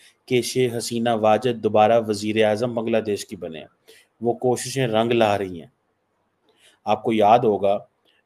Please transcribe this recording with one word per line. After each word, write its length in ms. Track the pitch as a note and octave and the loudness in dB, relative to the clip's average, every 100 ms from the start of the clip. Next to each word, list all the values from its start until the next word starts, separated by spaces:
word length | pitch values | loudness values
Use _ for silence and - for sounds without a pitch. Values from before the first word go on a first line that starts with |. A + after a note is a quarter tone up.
| _ _ - | _ _ -2
कि 140 | B2 | 0
शेख 320 | A#2 C3 B2+ | 0 -2 -2
हसीना 400 | A#2 - A#2+ A#2 | -2 -6 -4 -2
वाजिद 420 | A2+ G#2+ G#2+ B2+ A2+ | 0 2 2 0 -4
दोबारा 420 | G#2+ G#2+ G#2+ A#2 | 0 4 4 4
वज़ीर 460 | A2 G2+ G#2+ G#2+ | 0 -4 -4 0
आज़म 300 | G#2+ G#2+ B2 | 0 0 -2
बांग्लादेश 500 | A#2 A2+ A2+ G#2 G2 | -4 -2 -2 -2 -4
की 120 | - F#2+ | -8 -12
बने, 300 | F2 D#2 - _ _ - _ _ | -12 -12 -16 _ _ -20 _ _
वो 120 | A#2 | -6
कोशिशें 520 | A#2 B2+ A#2+ B2+ C3+ B2 | -2 -2 -2 -4 -4 0
रंग 260 | A2 A#2 | 0 2
ला 240 | A#2 G#2+ G2+ | 2 2 0
रही 220 | F#2+ F2 | -4 -10
हैं। 140 | C#2 _ _ _ _ _ _ _ _ _ _ _ G#2 | -18 _ _ _ _ _ _ _ _ _ _ _ -4
आपको 260 | G#2+ A#2+ | -2 0
याद 320 | A2 G#2 A#2+ | 2 4 4
होगा 440 | A#2+ G2 G2 G2+ - _ _ _ | 4 0 0 -2 -6 _ _ _